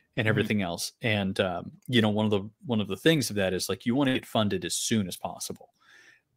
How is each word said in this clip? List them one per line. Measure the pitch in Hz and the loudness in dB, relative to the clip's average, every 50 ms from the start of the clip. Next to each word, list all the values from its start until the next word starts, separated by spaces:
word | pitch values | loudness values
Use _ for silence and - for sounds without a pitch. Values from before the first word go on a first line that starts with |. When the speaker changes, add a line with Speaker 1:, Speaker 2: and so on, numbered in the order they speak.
| _ _ _ | _ _ _
Speaker 1:
and | 131 107 | 0 2
Speaker 2:
Mm-hmm. | |
Speaker 1:
everything | 110 110 107 101 - 113 101 | 2 2 2 2 2 0 0
else. | 95 85 85 - - - - _ | 0 -2 -4 -6 -6 -8 -8 _
And, | - 113 107 101 98 95 98 - | 0 0 2 2 0 0 0 0
um, | 101 92 87 85 - - - - _ | 0 0 -2 -4 -8 -10 -16 -16 _
you | - 123 117 | 2 4 4
know, | 107 107 | 4 4
one | 101 107 107 | 2 2 2
of | 107 | 2
the, | 104 98 98 110 - _ - | 0 0 -2 -6 -12 _ -6
one | 139 117 107 | -2 -2 -2
of | 101 | -2
the | 95 98 | -2 -6
things | - - 160 165 147 113 - | 2 4 4 4 4 2 -2
of | 104 | -2
that | 104 95 92 92 | -2 0 0 0
is, | 87 - - | -2 -2 -4
like, | 95 - - | -6 -2 -2
you | 123 117 | 0 2
wanna | 143 143 131 131 | 2 2 2 0
get | 117 - | 0 -4
funded | - - 117 107 101 95 90 87 | -2 0 0 2 2 0 -2 -4
as | 85 - | -4 -4
soon | - - - 120 110 98 | -4 -2 0 0 0 0
as | 87 - | -2 -6
possible. | - - 87 - - - - 87 - - - _ _ _ - - - - - - _ _ _ _ | -8 -10 -10 -10 -10 -10 -12 -12 -14 -16 -20 _ _ _ -20 -20 -20 -20 -20 -20 _ _ _ _